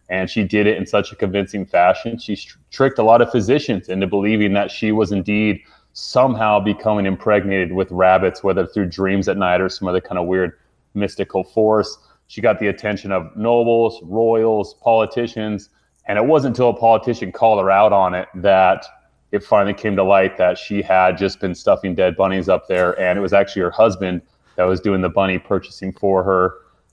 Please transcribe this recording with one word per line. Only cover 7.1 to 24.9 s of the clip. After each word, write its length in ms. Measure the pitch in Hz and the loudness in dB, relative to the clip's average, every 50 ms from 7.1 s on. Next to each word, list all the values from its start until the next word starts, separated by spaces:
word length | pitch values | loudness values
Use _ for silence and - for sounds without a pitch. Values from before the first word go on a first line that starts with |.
| 98 92 - 110 107 104 92 101 95 95 92 80 90 | -4 -4 0 0 0 2 0 0 -2 -2 -2 -2 -2
with 180 | 92 95 - | -4 -4 -4
rabbits, 540 | 90 87 92 92 92 92 95 92 - - - | -2 0 2 4 4 4 2 0 -2 -2 -2
whether 220 | 98 92 95 90 | -2 -2 -2 -2
through 200 | 85 - 107 98 | -4 -4 -4 -4
dreams 420 | 87 85 - 98 95 95 98 92 95 | -4 -4 -4 -2 -2 -2 -2 -2 -2
at 80 | 92 | -2
night 240 | 98 95 90 90 90 | -2 0 0 0 0
or 80 | 95 92 | 0 -2
some 200 | - - 98 92 | -4 -6 -6 -4
other 120 | 90 92 | -2 -4
kind 180 | - - 101 90 | -4 -4 -6 -6
of 80 | 87 | -4
weird 260 | 87 92 95 92 87 - _ _ _ _ _ _ _ - | -2 -2 -2 -2 -2 -6 _ _ _ _ _ _ _ -8
mystical 480 | 104 101 95 - - 101 - - 95 92 | -6 -6 -6 -4 -6 -8 -4 -4 -4 -6
force. 560 | - - 113 110 107 107 107 98 - - - _ _ _ _ _ _ | -4 -2 0 2 2 4 2 0 -2 -6 -18 _ _ _ _ _ _
She 120 | - - | -8 -2
got 200 | 104 117 104 90 | 0 0 0 0
the 80 | 107 101 | 0 -4
attention 420 | 95 - - 107 104 95 - 101 | -4 -4 -4 -6 -6 -6 -6 -4
of 240 | 98 92 82 78 - | -4 -4 -6 -6 -10
nobles, 640 | 107 107 117 120 120 120 117 117 117 117 110 - - - | -6 -2 0 2 2 2 2 2 2 2 0 -2 -6 -12
royals, 720 | 80 92 110 117 113 113 113 113 113 110 107 98 - - | -8 -4 -2 0 2 2 2 2 0 0 0 -2 -6 -8
politicians. 960 | _ - 117 113 113 110 107 - 120 120 117 - 117 107 107 107 98 - _ _ _ _ _ _ _ _ | _ 0 2 2 2 2 0 -2 -6 -6 -6 -6 -8 -8 -6 -6 -8 -10 _ _ _ _ _ _ _ _
And 120 | - 101 104 | -6 -2 0
it 80 | 113 | 2
wasn't 280 | 135 160 151 135 139 113 | 2 2 2 2 0 0
until 140 | - 127 120 | 0 2 0
a 60 | 110 | 2
politician 560 | - - 113 113 110 - 123 120 - - 92 - | 2 2 2 2 2 2 -2 -6 -4 -6 -10 -4
called 280 | - 120 113 113 101 | 0 2 2 2 2
her 100 | 95 95 | 2 2
out 220 | 98 98 104 107 101 | 4 4 4 4 4
on 220 | 98 95 92 90 | 4 2 2 0
it 140 | 90 92 - - | -4 -6 -8 -8
that 500 | 95 92 101 95 95 95 90 95 - - - - _ _ _ _ _ _ _ - | -2 2 4 4 6 6 4 2 0 -2 -12 -20 _ _ _ _ _ _ _ -6
it 100 | 101 - | -6 -2
finally 320 | - 117 104 101 101 104 | 2 2 2 2 2 -2
came 220 | - - 110 101 | -4 -4 -4 0
to 80 | 95 95 | 0 2
light 340 | 95 98 98 95 95 - - | 4 4 4 4 2 0 0
that 180 | 92 90 90 | 0 0 0
she 260 | - - - 104 101 95 | -2 -6 -8 -6 -4 -2
had 360 | - 92 92 92 92 90 82 | 0 2 4 4 2 2 0
just 220 | 98 95 - - | -2 -4 -4 -4
been 140 | - 92 87 | -8 -8 -8
stuffing 420 | - - - 104 101 - 98 87 | -4 0 0 0 0 0 -4 -2
dead 200 | 80 92 90 87 | 0 0 0 0
bunnies 320 | - 95 95 95 95 87 90 | 0 -2 -2 -2 -2 -2 0
up 200 | 92 85 - - | 0 -2 0 -2
there. 300 | 95 90 90 87 90 - | -2 0 0 0 0 0
And 180 | 95 90 90 101 | 0 -2 0 0
it 40 | 101 | 0
was 100 | 90 98 | 2 2
actually 300 | 98 98 98 - 101 90 | 2 2 2 -2 -4 -4
her 100 | 87 - | -2 2
husband 500 | - 110 113 98 87 98 90 90 85 - _ _ _ _ _ _ | 2 2 2 2 0 -4 -4 -6 -6 -8 _ _ _ _ _ _
that 80 | - 90 | -2 0
was 160 | 90 95 87 | 0 0 0
doing 200 | - 104 | -2 -2